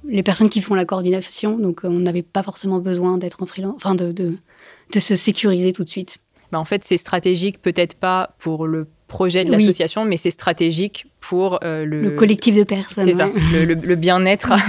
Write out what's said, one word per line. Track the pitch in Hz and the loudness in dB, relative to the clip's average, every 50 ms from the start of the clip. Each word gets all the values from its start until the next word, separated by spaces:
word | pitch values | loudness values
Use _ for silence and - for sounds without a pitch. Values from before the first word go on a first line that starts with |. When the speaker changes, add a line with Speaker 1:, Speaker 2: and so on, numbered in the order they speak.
| - | -8
Speaker 1:
les | 294 240 196 | -4 -2 -2
personnes | 180 - 190 - 220 214 | 0 0 2 4 2 4
qui | - 226 | 4 0
font | 185 - 202 | -2 0 0
la | 190 185 | 0 0
coordination, | 170 202 185 180 180 185 185 180 - - - - 208 214 233 | 0 -2 -2 0 0 -2 -2 -4 -8 -10 -6 -4 -4 -2 0
donc, | 214 185 170 - - | -2 -2 -2 -4 -4
euh, | 180 | -2
on | 175 175 | 0 0
n'avait | 180 180 170 175 170 | 0 0 -2 -4 -6
pas | _ _ 196 185 | _ _ -6 -6
forcément | - 185 - - 196 190 185 | -6 -10 -8 -4 -2 -2 -2
besoin | 175 190 185 175 180 180 185 185 | -2 -2 -2 0 0 0 0 0
d'être | 180 180 - _ | -2 -6 -8 _
en | 190 | -12
freelance, | 175 - - 190 196 190 185 | -10 -10 -8 -8 -8 -8 -6
enfin, | - 196 190 | -2 -2 -2
de, | 180 180 175 | 0 -2 -4
de, | 170 185 185 170 165 190 _ _ _ _ - - - _ _ _ | -4 -4 -4 -4 -4 -6 _ _ _ _ -20 -20 -20 _ _ _
de | - 214 | -2 -2
se | - - 202 | 0 0 -2
sécuriser | 185 - - 196 - - 208 190 180 180 185 180 | 0 0 -2 -2 0 0 0 2 2 2 0 -2
tout | - 180 | -2 -8
de | 160 | -8
suite. | - 196 185 - - - _ _ _ _ _ _ | -8 -10 -10 -10 -14 -20 _ _ _ _ _ _
Speaker 2:
Bah, | - 160 | -6 -6
en | 160 | -4
fait, | - 202 202 - | -4 -4 -4 -2
c'est | - 185 170 | -2 -2 -2
stratégique, | - - - 180 160 185 185 170 180 202 190 _ | -2 -2 -4 -2 0 0 0 0 0 -4 -6 _
peut-être | _ 185 175 - 175 175 - | _ -4 0 0 -2 -2 -2
pas | _ - 185 185 185 185 - _ _ | _ -2 -2 0 0 -2 -4 _ _
pour | - 165 160 156 160 160 | -8 -6 -4 -4 -4 -4
le | 160 160 156 156 _ _ _ _ | -2 -4 -6 -8 _ _ _ _
projet | - - 190 180 170 185 185 | -4 -2 0 2 2 0 2
de | 165 | 4
Speaker 1:
Oui. | - 208 | 4 6
Speaker 2:
l'association, | 214 208 185 - - 240 - 214 220 | 6 4 4 2 0 -2 0 -2 -2
mais | 220 185 165 | 0 -2 0
c'est | - 175 | -2 -2
stratégique | 170 - - - 170 - 170 165 165 156 190 208 - - - _ _ _ | -4 -2 -2 -2 0 2 0 0 2 0 -2 -4 -6 -12 -18 _ _ _
pour, | - - 185 180 185 196 180 - - | -10 -4 -2 0 0 0 -2 -2 -4
euh, | 170 160 156 156 | -4 -4 -4 -4
le | 151 151 151 | -4 -2 -2
Speaker 1:
Le | 151 202 | -2 -2
collectif | 147 147 226 208 214 196 - 240 208 | 2 2 4 4 4 4 4 4 4
de | 208 208 | 4 4
personnes, | 196 202 196 190 - - - 196 | 2 0 -6 -6 -8 -4 0 2
Speaker 2:
C'est | 180 175 | 2 4
ça, | 175 156 135 | 4 2 0
Speaker 1:
ouais. | - - 156 160 165 | 2 0 2 2 4
Speaker 2:
le, | 165 165 | 2 4
le, | 165 165 | 2 2
le | 165 160 180 180 | 0 2 0 0
bien-être | 170 160 180 180 185 185 190 202 208 - 247 196 202 190 | 2 4 2 4 4 4 4 2 2 2 2 2 4 4